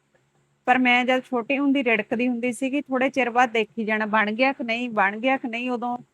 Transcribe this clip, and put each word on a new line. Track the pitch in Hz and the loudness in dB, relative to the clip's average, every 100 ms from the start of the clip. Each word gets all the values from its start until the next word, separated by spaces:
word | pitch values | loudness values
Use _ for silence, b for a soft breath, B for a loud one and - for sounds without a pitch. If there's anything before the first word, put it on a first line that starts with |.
| _ _ _ _ _ _ - | _ _ _ _ _ _ 2
ਪਰ | 254 | 4
ਮੈਂ | 254 247 254 | 4 2 2
ਜਦ | 262 | 0
ਛੋਟੀ | - 240 226 277 | 0 -4 -2 0
ਹੁੰਦੀ | 285 269 | 2 2
ਰਿੜਕਦੀ | 247 220 208 233 247 | 2 0 0 -2 -2
ਹੁੰਦੀ | 240 247 | -2 -4
ਸੀਗੀ, | 226 269 285 | -2 -2 -4
ਥੋੜੇ | 285 247 262 | -2 -2 0
ਚਿਰ | 262 240 | 0 0
ਬਾਅਦ | 233 254 | 2 2
ਦੇਖੀ | 226 214 - 214 | 0 -2 -4 -2
ਜਾਣਾ | 214 214 | -2 0
ਬਣ | 214 208 | 0 0
ਗਿਆ | 220 269 | 2 0
ਕਿ | 277 | 0
ਨਹੀਂ, | 240 226 247 | -4 -4 -2
ਬਣ | 214 190 214 | 0 0 0
ਗਿਆ | 262 269 | 0 0
ਕਿ | 254 | -2
ਨਹੀਂ। | 233 254 | -6 -4
ਉਦੋਂ | 240 240 247 - | -4 -4 -8 -12